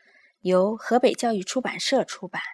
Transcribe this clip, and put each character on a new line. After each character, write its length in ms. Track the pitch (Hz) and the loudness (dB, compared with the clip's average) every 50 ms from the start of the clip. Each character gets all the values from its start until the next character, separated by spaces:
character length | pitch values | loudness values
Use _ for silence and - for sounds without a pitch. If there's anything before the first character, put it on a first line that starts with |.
| _ _ _ _ _ _ _ _ | _ _ _ _ _ _ _ _
由 340 | - 180 180 185 190 208 226 | 0 2 4 4 4 2 0
河 240 | 214 - - 226 247 | -4 -2 0 2 4
北 140 | 269 220 - | 4 4 2
教 200 | - - 233 220 | 2 0 -2 0
育 80 | 196 | -2
出 200 | 185 - - 262 | -4 -4 -4 -4
版 180 | 247 - - - | -4 -4 -6 -6
社 240 | - - 277 247 185 | -2 0 0 0 0
出 240 | - - - 190 180 | -2 -6 -10 -12 -10
版。 140 | - - - - | -10 -10 -10 -10